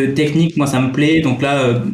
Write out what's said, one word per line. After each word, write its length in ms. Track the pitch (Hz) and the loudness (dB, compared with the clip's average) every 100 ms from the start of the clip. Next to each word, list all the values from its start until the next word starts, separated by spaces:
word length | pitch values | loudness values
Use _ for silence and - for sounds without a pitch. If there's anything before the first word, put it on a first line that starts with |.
| 135 | 0
euh, 40 | |
technique, 440 | 139 147 160 165 147 | 0 0 2 0 0
moi 100 | 139 | -2
ça 120 | 127 | 0
me 120 | 131 | 0
plaît. 300 | 131 151 160 | 0 2 2
Donc 200 | 143 123 | 0 0
là, 180 | 143 143 | 0 0
euh, 200 | 123 113 - | 0 0 -2